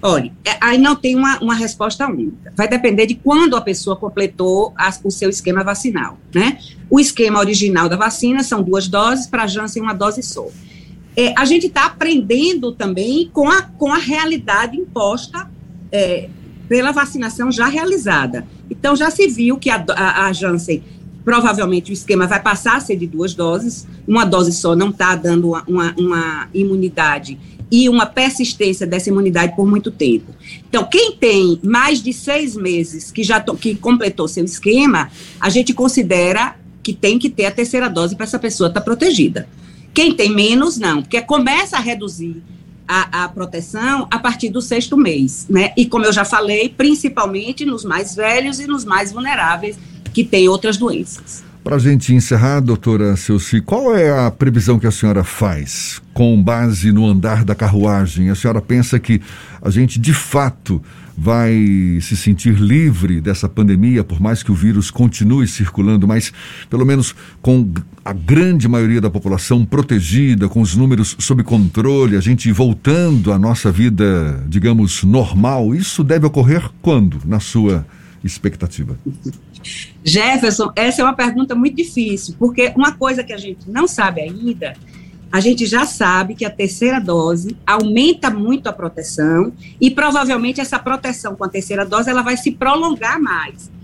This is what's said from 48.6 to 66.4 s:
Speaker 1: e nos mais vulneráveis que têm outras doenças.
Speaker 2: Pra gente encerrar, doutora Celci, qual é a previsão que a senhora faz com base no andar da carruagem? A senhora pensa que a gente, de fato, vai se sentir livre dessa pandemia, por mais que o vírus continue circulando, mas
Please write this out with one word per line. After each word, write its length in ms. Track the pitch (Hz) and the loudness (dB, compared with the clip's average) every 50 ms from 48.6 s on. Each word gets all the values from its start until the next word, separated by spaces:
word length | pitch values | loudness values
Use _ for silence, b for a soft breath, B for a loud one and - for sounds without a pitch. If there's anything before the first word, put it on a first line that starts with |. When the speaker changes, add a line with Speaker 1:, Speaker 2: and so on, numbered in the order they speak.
Speaker 1:
e 60 | 285 | -6
nos 180 | 285 294 277 233 | -6 -6 -6 -2
mais 260 | 208 190 190 202 196 | -2 -2 -2 -2 -2
vulneráveis 680 | 202 233 247 269 294 226 180 160 170 170 190 208 208 - B B B B B - - | -6 -8 -6 -4 -4 -2 0 -2 -2 -2 -4 -8 -10 -10 B B B B B -6 -2
que 80 | 233 226 | -2 0
têm 260 | - - 196 185 185 | 2 4 4 4 4
outras 280 | 185 190 - 214 214 | 4 2 0 -2 -2
doenças. 640 | 196 240 226 165 82 - - - - - - - - B B B B - | 0 -2 -2 -2 -4 -6 -10 -12 -18 -18 -20 -20 -20 B B B B -6
Speaker 2:
Pra 140 | - 143 143 | -2 0 2
gente 360 | 120 135 143 131 - - 123 | 4 4 4 4 4 4 4
encerrar, 460 | 127 120 - 127 110 113 135 139 143 | 4 4 4 2 2 2 2 2 2
doutora 560 | 135 120 113 104 - 120 110 104 104 101 101 | 2 2 0 0 0 0 2 2 2 2 0
Celci, 440 | 92 - - 107 101 90 - - 110 | 0 0 0 0 0 0 0 -2 -2
qual 360 | - - 190 233 277 262 226 | 0 0 -2 0 2 2 2
é 300 | 202 170 151 143 135 123 | 4 4 4 4 2 2
a 40 | 120 | 0
previsão 480 | 117 - 139 135 120 117 98 101 123 113 | 0 2 0 2 2 2 4 4 2 4
que 80 | 117 | 4
a 40 | 113 | 2
senhora 340 | 104 - - 107 104 98 92 | 0 2 2 2 2 2 0
faz 760 | - - - 113 101 87 76 71 67 - - - - - - - - - | -2 -2 -2 -2 -2 -2 -4 -6 -8 -8 -10 -10 -10 -12 -14 -18 -12 0
com 260 | - 120 117 117 107 | 2 2 4 6 4
base 520 | 95 101 117 117 120 120 107 90 85 110 104 | 4 4 2 2 2 0 0 2 2 4 4
no 120 | 104 110 | 4 4
andar 400 | 107 101 95 87 110 110 107 110 | 4 4 2 2 2 0 0 2
da 100 | 95 104 | 0 0
carruagem? 760 | - 110 104 98 101 101 107 104 98 98 90 76 85 92 92 | 0 2 2 2 2 2 2 2 2 0 0 0 0 0 0
A 60 | 98 | 0
senhora 260 | 95 - 123 113 110 104 | 0 0 -2 -2 -2 -2
pensa 380 | - 120 123 123 - - 120 | 0 0 0 2 2 0 -2
que 200 | 123 - 117 101 B B B B B B B B | 0 2 0 0 B B B B B B B B
a 80 | B - | B 0
gente, 300 | 98 104 131 127 - 117 | 2 2 2 2 2 0
de 160 | 117 151 156 | 2 2 0
fato, 640 | 127 - - - 147 139 131 127 - - - 98 82 76 B B B B B B - | 0 0 -2 -2 0 0 0 -4 -6 -6 -4 -4 -4 -4 B B B B B B -4
vai 800 | 78 107 117 120 117 113 113 110 107 101 98 98 92 90 87 87 | -2 0 2 2 2 2 4 4 4 4 4 2 2 2 0 0
se 160 | 82 - - | -2 -2 -4
sentir 380 | - - 110 101 90 - 120 110 | -2 2 2 2 2 4 2 4
livre 640 | 101 104 101 120 151 165 151 123 87 90 92 90 82 | 4 4 4 4 4 4 4 2 2 0 0 0 0
dessa 280 | 78 101 98 - - 95 | 0 -2 -4 -2 -4 -4
pandemia, 560 | - - 107 101 98 92 101 120 127 117 98 | 0 2 2 4 4 4 4 4 4 2 0
por 160 | - 90 78 | -2 -2 -2
mais 220 | 92 107 117 - - | 0 0 0 -2 0
que 100 | - 101 | 0 0
o 20 | |
vírus 360 | 85 80 107 110 101 98 - | 2 2 2 2 2 0 -2
continue 580 | - - 123 117 - - - 107 123 139 127 101 | 0 2 2 2 2 2 2 2 4 4 2 0
circulando, 580 | - - 104 92 - - 98 101 110 104 95 | 0 -2 -4 -4 0 0 2 4 4 4 4
mas 260 | 98 110 113 107 - B B | 4 2 0 -2 -4 B B